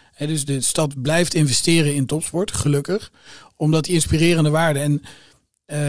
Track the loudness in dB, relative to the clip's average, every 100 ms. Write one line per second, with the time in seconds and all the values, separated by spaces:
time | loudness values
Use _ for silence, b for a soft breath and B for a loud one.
0 | B -10 -4 -4 -2 -2 -2 -2 -2 -2
1 | 0 2 2 2 2 2 2 4 4 0
2 | -2 -4 -4 -4 -4 -2 0 0 -2 -6
3 | -8 B B B B _ 0 0 2 0
4 | 0 2 2 2 2 2 0 0 0 -2
5 | B B B B _ _ _ -6